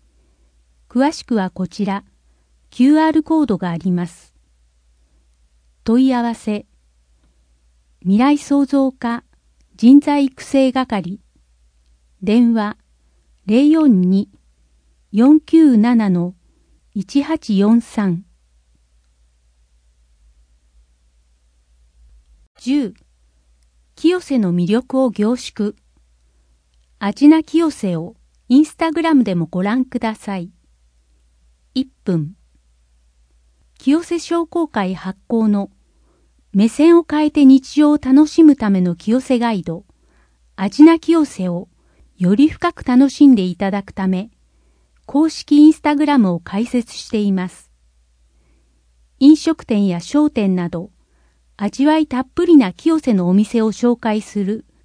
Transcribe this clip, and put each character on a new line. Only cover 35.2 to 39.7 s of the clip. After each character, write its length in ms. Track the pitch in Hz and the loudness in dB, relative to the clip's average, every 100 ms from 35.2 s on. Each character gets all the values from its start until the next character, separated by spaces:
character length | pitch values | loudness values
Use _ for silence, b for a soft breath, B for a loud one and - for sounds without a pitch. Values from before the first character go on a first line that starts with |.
| - | -6
行 200 | 233 220 | -2 -2
の 220 | 202 196 _ _ _ _ _ _ _ _ | -2 -6 _ _ _ _ _ _ _ _
目 160 | 196 226 | 0 0
線 280 | - 311 339 | 2 4 4
を 80 | 320 | 2
変 180 | 302 302 | -2 -2
え 60 | |
て 140 | 302 269 | 2 6
日 300 | 269 - - | 4 2 0
常 160 | 302 | 0
を 60 | 294 | 0
楽 240 | 262 269 302 | 2 2 2
し 160 | - | 4
む 140 | 320 277 | 4 4
た 160 | 214 | 0
め 100 | 196 | 0
の 140 | 180 170 | -2 -4
清 240 | - 247 | -4 -4
瀬 180 | - 247 | -2 -2
ガ 140 | 233 | -2
イ 100 | 208 | -6
ド、 240 | 160 | -8